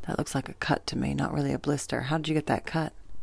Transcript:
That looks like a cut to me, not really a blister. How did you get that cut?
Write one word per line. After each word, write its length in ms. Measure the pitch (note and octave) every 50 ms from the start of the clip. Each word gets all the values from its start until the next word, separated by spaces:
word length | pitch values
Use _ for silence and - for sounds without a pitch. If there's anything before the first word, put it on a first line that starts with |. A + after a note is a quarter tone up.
| -
That 120 | - - -
looks 160 | C#3+ - -
like 140 | C#3 - -
a 60 | -
cut 320 | - - - D3+ - - -
to 100 | - A#2
me, 140 | C3 C#3
not 200 | C#3 C#3 C#3 - -
really 180 | D3 C#3+ C#3
a 60 | C#3 C#3
blister. 440 | - C#3+ D3 C3+ - - - A#2+
How 140 | B2 C3 D3+
did 120 | D#3+ D3+ D#3
you 60 | D#3
get 120 | D#3 D3+
that 180 | - B2 - -
cut? 300 | - - E3 D#3 - - - - - - -